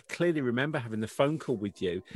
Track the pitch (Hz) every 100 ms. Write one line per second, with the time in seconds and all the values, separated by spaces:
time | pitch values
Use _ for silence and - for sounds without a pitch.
0 | - - 175 156 127 120 147 156 117 110
1 | 110 - 143 156 - 117 101 - 92 87
2 | -